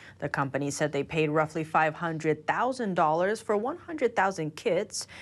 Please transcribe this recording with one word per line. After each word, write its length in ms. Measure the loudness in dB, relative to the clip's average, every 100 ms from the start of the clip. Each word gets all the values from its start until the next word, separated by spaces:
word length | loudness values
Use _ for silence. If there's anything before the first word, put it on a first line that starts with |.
| -20 -8
The 100 | -4
company 440 | -2 0 -2 -2
said 180 | -2 0
they 140 | 0
paid 260 | -2 0 2
roughly 320 | 2 0 -2
five 320 | 0 2 2
hundred 500 | 0 -4 -2 0 0
thousand 500 | 0 0 0 -2 -2
dollars 460 | 2 4 4 2 0
for 160 | 0 0
one 220 | 0 -6
hundred 380 | -10 -2 0 2
thousand 400 | 2 0 -4 -4
kits, 500 | 0 0 0 -6 -10 -14